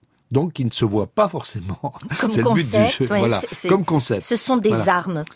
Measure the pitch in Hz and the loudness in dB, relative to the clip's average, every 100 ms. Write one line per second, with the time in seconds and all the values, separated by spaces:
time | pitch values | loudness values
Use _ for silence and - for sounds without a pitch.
0 | _ _ - 127 175 - 120 - 117 104 | _ _ -2 -2 -2 -2 -4 0 0 0
1 | 95 - 202 156 - 107 92 - 139 - | -2 0 0 0 -10 -10 -8 -8 -8 -10
2 | - - - 117 117 113 156 110 110 - | -10 -4 -2 0 2 2 2 2 2 2
3 | 123 202 117 104 - - 180 196 170 156 | 0 0 2 2 0 -2 2 2 2 0
4 | - 104 - 233 - 254 208 214 190 180 | 0 -2 0 0 2 2 2 2 2 2
5 | 180 165 156 | 0 -6 -6